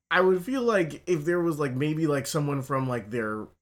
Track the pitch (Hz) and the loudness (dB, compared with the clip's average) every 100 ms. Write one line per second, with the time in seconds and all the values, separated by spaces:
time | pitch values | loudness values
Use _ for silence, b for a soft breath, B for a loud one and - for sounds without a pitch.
0 | - 170 185 185 175 262 240 214 160 143 | 0 4 6 4 0 -2 2 2 0 -4
1 | - 175 147 175 170 151 143 127 151 156 | -2 0 0 0 0 0 -2 0 -2 0
2 | 160 143 135 160 147 139 131 135 131 120 | 0 0 -2 -2 -2 -2 -2 -2 -2 -2
3 | 104 117 110 107 107 _ | -4 -4 -2 -4 -8 _